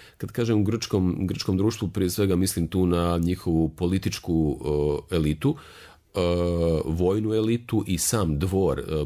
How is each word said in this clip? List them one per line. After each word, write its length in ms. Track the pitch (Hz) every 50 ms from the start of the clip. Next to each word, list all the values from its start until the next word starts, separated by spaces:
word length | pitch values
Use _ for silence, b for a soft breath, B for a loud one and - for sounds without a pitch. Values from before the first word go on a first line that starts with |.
| B B B B
Kad 140 | - 104
kažem 300 | - - 117 113 113 107
u 20 | 101
grčkom, 640 | 101 113 113 - - - 98 92 90 87 - 98 90
grčkom 300 | - - - - 95 92
društvu, 300 | 98 113 - - 107 90
prije 220 | - 101 95 90
svega 260 | 87 - 101 95 92
mislim 320 | 87 95 90 - 90 85 80
tu 180 | - 92 92
na 320 | 90 87 85 85 87 87 85
njihovu 520 | 85 85 90 - - 90 82 82 82 78
političku, 880 | 78 - 90 87 95 98 - - - - - - 85 82 80 73 69 -
o, 400 | - 73 76 73 73 76 71 - - -
elitu, 440 | 92 85 78 76 76 - - 139 151 B B B B B B B B B _ _ -
e, 40 | 98 90 87 87 87 87 87 87 85 85 82 82 - -
vojnu 480 | - 80 82 90 90 98 110 107 107 110
elitu 500 | 110 110 110 117 120 120 - 117 110 101 -
i 100 | 92 82
sam 420 | - - - 110 98 82 76 71
dvor. 400 | 87 92 92 95 95 80 67 -
E, 40 | - - 78 76 76